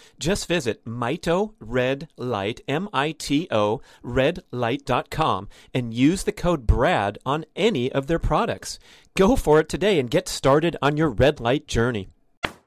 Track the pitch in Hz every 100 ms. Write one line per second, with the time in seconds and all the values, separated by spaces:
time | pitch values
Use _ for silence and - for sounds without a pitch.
0 | - - 143 196 - 170 120 101 - 117
1 | 117 170 175 175 214 - 110 123 123 139
2 | 160 - 123 107 98 117 - 143 196 135
3 | 147 156 - 143 180 110 104 110 - -
4 | - 123 135 180 - 123 117 143 - 127
5 | - - 156 98 98 - - 131 120 113
6 | 139 190 - - 175 165 110 110 147 160
7 | 101 104 127 151 156 - 202 165 123 139
8 | 135 165 - 156 - 95 - - - -
9 | _ - 190 254 - 151 160 151 190 180
10 | 123 156 - - 135 147 165 143 139 151
11 | 160 101 131 - 117 147 - 117 117 113
12 | 92 - _ _ - -